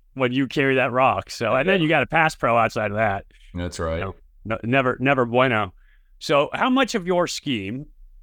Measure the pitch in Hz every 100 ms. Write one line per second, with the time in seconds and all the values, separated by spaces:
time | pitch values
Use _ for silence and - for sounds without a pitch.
0 | _ 135 127 127 135 156 135 131 127 123
1 | 131 98 - - 113 127 165 190 156 156
2 | - 160 160 - 127 117 113 117 107 104
3 | 110 98 - _ - 90 87 87 82 82
4 | 95 - - - 104 110 113 135 127 120
5 | 131 135 120 120 131 110 98 - - _
6 | _ - - 143 143 - 247 254 254 208
7 | 175 175 170 - 143 117 95 127 151 -
8 | - -